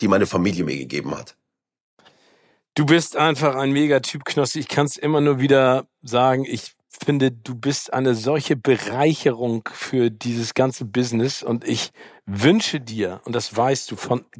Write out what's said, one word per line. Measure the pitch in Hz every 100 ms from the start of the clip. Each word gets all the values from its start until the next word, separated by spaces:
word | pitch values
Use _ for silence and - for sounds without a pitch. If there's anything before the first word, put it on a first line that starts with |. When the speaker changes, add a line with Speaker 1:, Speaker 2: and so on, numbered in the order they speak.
Speaker 1:
die | 104
meine | - -
Familie | 92 95 87
mir | 76 69
gegeben | 65 71 69 73
hat. | - _ _ _ _ _ _ _ _ _ _ _ _ _ _ -
Speaker 2:
Du | 147
bist | 165 160 143
einfach | 156 135 151 131
ein | 135
Megatyp, | 139 147 135 - 143 -
Knossi. | 147 131 156
Ich | 135
kann's | - 147 -
immer | 147 151
nur | 147 131
wieder | 139 139 131 131 - _
sagen. | 123 123 131 131 135
Ich | 123 - _ _
finde, | - - 143 135
du | 117 120 120
bist | 139 139 -
eine | 131 131 113
solche | 120 151 - 135
Bereicherung | 139 127 - 123 156 151 143 113 123 113 -
für | - - 131 117
dieses | 107 123 117 113
ganze | - 131 - 117
Business. | 123 123 113 131 -
Und | - 120 -
ich | 113 - _ - - -
wünsche | 101 131 214 - 151
dir, | 113 110 92 95
und | -
das | 117 - 110
weißt | 127 131 -
du, | 107
von | - 120 -